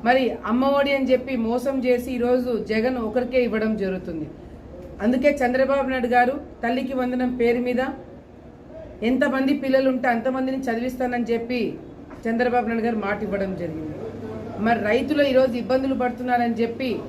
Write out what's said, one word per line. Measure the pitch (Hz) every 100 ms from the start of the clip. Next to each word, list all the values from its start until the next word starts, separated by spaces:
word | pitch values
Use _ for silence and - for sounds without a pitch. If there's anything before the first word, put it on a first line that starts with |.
| 226
మరి | 262 240 - 196
అమ్మఒడి | 240 269 277 277
అని | 277 254
చెప్పి | 254 254 254
మోసం | 220 240 254 269 247
చేసి | 240 254
ఈరోజు | 247 240 254 247 220 -
జగన్ | 220 240 254
ఒకరికే | 220 247 247 254
ఇవ్వడం | 233 214 214 202
జరుగుతుంది. | 190 185 - 160 151 - - - - - - -
అందుకే | 208 254 294 285 247
చంద్రబాబు | 254 269 277 262
నాయుడు | 262 240
గారు | 247 247 285 - -
తల్లికి | 233 254 254
వందనం | 262 247 254 247 240
పేరు | 233 240
మీద | 247 240 262 - - - - - - - - - - -
ఎంతమంది | 220 254 285 262 269
పిల్లలు | 294 269 262 269
ఉంటే | 254 254
అంతమందిని | 233 254 262 262 262
చదివిస్తానని | 254 226 247 254 247 247
చెప్పి | 226 233 233 247 190 - - - - - 226
చంద్రబాబు | 233 247 247 220
నాయుడు | 233
గారు | 226 220
మాట | 196 208
ఇవ్వడం | 208 190 190 180
జరిగింది. | 170 160 151 - - - - - - -
మరి | 220 233
రైతులు | 208 233 277 294
ఈరోజు | 277 254 262
ఇబ్బందులు | 240 196 262 269 269
పడుతున్నారని | 247 247 247 247 240
చెప్పి | 226 233 - 262 180